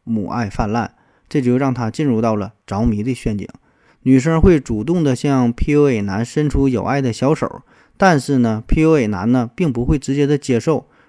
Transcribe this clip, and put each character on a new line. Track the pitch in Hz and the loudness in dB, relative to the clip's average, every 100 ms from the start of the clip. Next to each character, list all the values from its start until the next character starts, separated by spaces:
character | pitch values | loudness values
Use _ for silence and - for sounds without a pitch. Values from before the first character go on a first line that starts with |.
| - | -6
母 | 110 95 | -6 -4
爱 | 117 107 | -6 -6
泛 | - 110 | -4 -4
滥， | 113 110 _ _ _ - | -2 -4 _ _ _ -6
这 | 156 | -2
就 | 123 123 | 0 2
让 | 139 | 0
她 | 123 113 | -2 -4
进 | - 151 | -2 0
入 | 110 | 0
到 | 113 | 0
了 | 107 101 - - | -2 -4 -10 -8
着 | 101 117 | -2 0
迷 | 104 | 0
的 | 113 | -4
陷 | 123 - 104 | -4 -4 -6
阱。 | 92 - _ _ _ _ - | -8 -16 _ _ _ _ 2
女 | 131 | 4
生 | 139 165 | 4 2
会 | 190 165 | 4 4
主 | 135 110 | 0 -4
动 | 117 180 | -2 0
的 | 151 123 | 0 0
向 | 147 135 120 | 0 0 0
P | 117 - | 0 0
U | 147 143 | 2 2
A | 117 | 2
男 | 101 98 | -2 -4
伸 | 117 - 151 | -4 -2 -2
出 | 139 135 | 0 0
有 | 120 | 0
爱 | - 139 | -2 -2
的 | 131 | -2
小 | 113 135 | -2 0
手， | 156 - - - _ _ - | 0 -2 -8 -20 _ _ 0
但 | 196 156 | 2 2
是 | 127 139 | 2 0
呢 | 120 107 107 | 0 0 0
，P | - | 2
U | 156 160 | 4 4
A | 110 | 2
男 | 101 104 | -2 0
呢 | 127 117 - | 0 0 -2
并 | 175 | -2
不 | 120 | -2
会 | 127 151 | 0 -2
直 | - | -2
接 | 139 143 | 0 0
的 | 147 | 0
接 | - 117 | 0 -2
受， | 135 147 - _ | 0 -2 -4 _